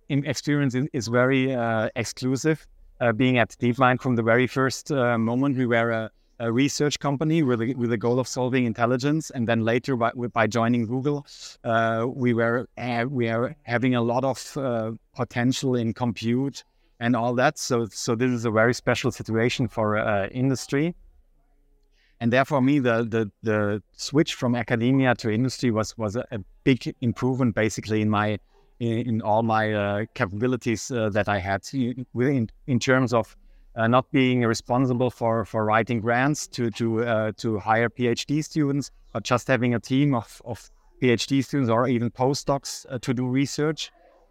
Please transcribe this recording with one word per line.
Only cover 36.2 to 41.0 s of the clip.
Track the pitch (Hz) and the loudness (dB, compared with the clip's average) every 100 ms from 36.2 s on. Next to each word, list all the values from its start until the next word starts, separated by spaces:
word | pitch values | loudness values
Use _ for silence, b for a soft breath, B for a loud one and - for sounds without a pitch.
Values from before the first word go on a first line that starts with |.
| 135 151 - | 2 -2 -6
to, | - 117 | -4 -4
to, | - 117 113 120 | -2 -2 0 0
uh, | 110 107 - | 0 -2 -4
to | 117 104 | -4 -2
hire | 110 113 117 | 2 2 2
P | - 120 | 0 0
H | 117 - | 0 -2
D | 147 | -4
students, | 156 165 143 143 131 - - | -2 -2 0 -2 -6 -12 -12
but | 117 | -8
just | - 120 - | -2 -2 2
having | 127 123 117 | 2 2 0
a | |
team | - 131 147 | 0 2 2
of, | 123 - - | 0 -4 -12
of | 117 113 - _ _ | -12 -12 -14 _ _
P | - | -2